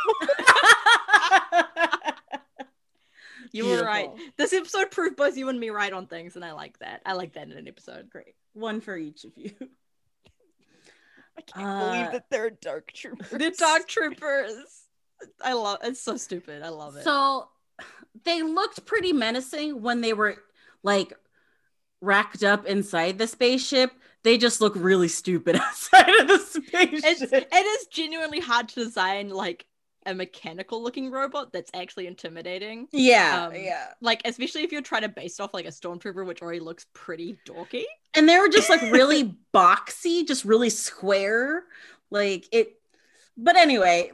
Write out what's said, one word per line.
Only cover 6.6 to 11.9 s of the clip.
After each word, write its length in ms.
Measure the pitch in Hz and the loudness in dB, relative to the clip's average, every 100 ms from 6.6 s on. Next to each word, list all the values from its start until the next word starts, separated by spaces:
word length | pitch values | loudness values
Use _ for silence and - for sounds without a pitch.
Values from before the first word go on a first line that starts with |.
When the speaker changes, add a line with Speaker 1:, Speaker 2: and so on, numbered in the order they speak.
| 151 _ | -18 _
Speaker 2:
that. 220 | - - - | -16 -12 -8
I 80 | |
like 200 | 185 175 | -8 -8
that 160 | 156 147 | -14 -18
in 80 | 151 | -18
an 100 | 156 | -20
episode. 420 | - - - - | -20 -20 -20 -20
Speaker 3:
Great. 260 | - - _ _ | -20 -20 _ _
One 260 | 214 226 214 | -12 -10 -10
for 160 | 214 180 | -10 -12
each 300 | 151 - - | -12 -16 -20
of 60 | - | -18
you. 160 | 202 - 262 _ _ _ _ _ _ _ _ _ _ _ _ _ _ _ _ 330 | -18 -18 -20 _ _ _ _ _ _ _ _ _ _ _ _ _ _ _ _ -20
Speaker 1:
I 40 | |
can't 380 | - 190 202 196 | -20 -12 -8 -4
believe 280 | 185 | -4